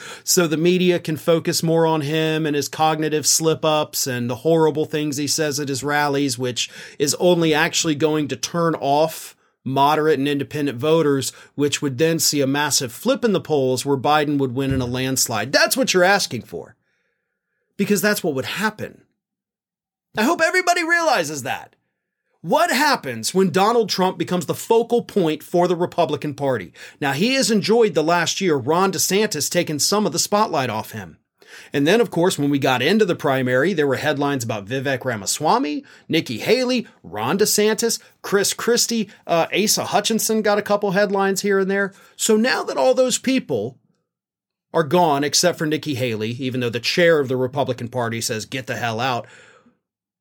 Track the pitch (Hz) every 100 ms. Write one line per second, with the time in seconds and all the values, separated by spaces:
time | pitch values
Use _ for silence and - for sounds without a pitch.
0 | - - - - 170 151 170 180 180 170
1 | 165 156 - 165 175 - 165 165 160 160
2 | 143 156 160 156 156 147 135 - 156 156
3 | 151 151 - - 160 156 160 151 147 -
4 | 135 123 120 123 160 165 156 147 151 156
5 | 151 135 143 - 151 139 139 127 143 147
6 | 147 139 139 117 127 117 - - - -
7 | 147 - 180 175 165 151 170 - 165 147
8 | 156 156 139 123 - 170 165 156 135 143
9 | 160 - - - _ _ 127 135 143 156
10 | 156 135 139 143 123 151 143 120 151 165
11 | 147 139 123 - - - 143 - 147 127
12 | 160 165 - 147 135 143 147 - 123 -
13 | 226 277 233 175 - 151 131 123 143 135
14 | 143 151 147 143 135 123 135 135 120 127
15 | 131 131 - 110 120 285 330 269 247 185
16 | 180 202 - 123 - 85 - _ _ _
17 | _ _ _ _ _ _ _ - 202 202
18 | 208 208 175 131 - 165 214 214 98 -
19 | _ _ _ _ _ _ _ _ _ _
20 | _ - 233 339 320 370 359 349 330 339
21 | 320 226 147 147 123 95 - _ _ _
22 | _ _ _ _ 160 294 339 254 302 233
23 | 139 113 110 185 190 185 202 240 202 -
24 | 185 - 165 180 147 143 - 226 233 240
25 | - 208 160 156 - 175 175 170 170 -
26 | 156 147 151 139 139 120 87 - - -
27 | 139 135 233 269 196 220 147 233 214 160
28 | 156 175 156 - 190 143 120 170 196 156
29 | - 190 214 151 - 175 165 147 - 202
30 | 190 170 - 208 220 156 127 107 - 110
31 | 87 78 _ _ _ - - 147 143 220
32 | 208 170 180 - 143 143 135 123 139 214
33 | 196 160 147 131 127 127 165 165 143 123
34 | 147 139 143 139 117 110 98 135 135 131
35 | 131 110 92 - 151 233 294 - - -
36 | - 156 160 107 - 247 247 254 - _
37 | 85 101 117 190 208 - 214 220 226 -
38 | - _ - 196 190 - - 233 - 226
39 | - - - 165 - 156 208 - 110 175
40 | 208 220 - 220 208 208 202 202 202 185
41 | 208 196 196 196 202 196 190 196 196 -
42 | - - - 214 247 311 - 277 262 254
43 | 254 - 247 262 - 117 113 - _ _
44 | _ _ _ _ _ _ _ 165 151 175
45 | 170 139 147 - 175 160 156 151 151 120
46 | 123 107 110 120 131 127 120 117 - -
47 | 170 156 123 127 127 139 131 120 120 127
48 | 117 113 110 113 - 131 123 113 120 110
49 | 131 120 - - - _ _ _ _ _
50 | _ _